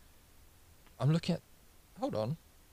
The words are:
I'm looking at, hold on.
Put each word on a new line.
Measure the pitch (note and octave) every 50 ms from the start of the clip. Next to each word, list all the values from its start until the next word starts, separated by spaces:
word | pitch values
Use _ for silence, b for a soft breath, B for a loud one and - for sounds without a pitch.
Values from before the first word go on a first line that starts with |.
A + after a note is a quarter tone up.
| - - - - - - - - - - - - - - - - - - - -
I'm | C3 C#3+
looking | D#3+ E3+ - - E3+
at, | - - - - - - - - - - - - F3+
hold | B3 C#4+ -
on. | G#2+ G#2+ A#2+ E3 - - - - - - -